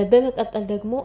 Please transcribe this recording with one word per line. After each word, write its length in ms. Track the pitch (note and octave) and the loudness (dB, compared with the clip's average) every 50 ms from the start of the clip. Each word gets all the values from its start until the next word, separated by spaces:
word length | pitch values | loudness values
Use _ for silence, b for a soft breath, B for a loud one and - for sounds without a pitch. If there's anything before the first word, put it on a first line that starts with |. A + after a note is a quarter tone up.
| G#3 | 2
በመቀጠል 580 | F#3 A#3 B3 C4 C4 B3+ - A3+ A3 - A3 G3+ | 6 4 4 4 4 -2 -4 -6 -4 -4 -8 -6
ደግሞ 280 | F#3+ G#3 G3+ G#3 G#3+ A#3 C4+ C4+ | -4 -6 -6 -4 -4 -6 -6 -4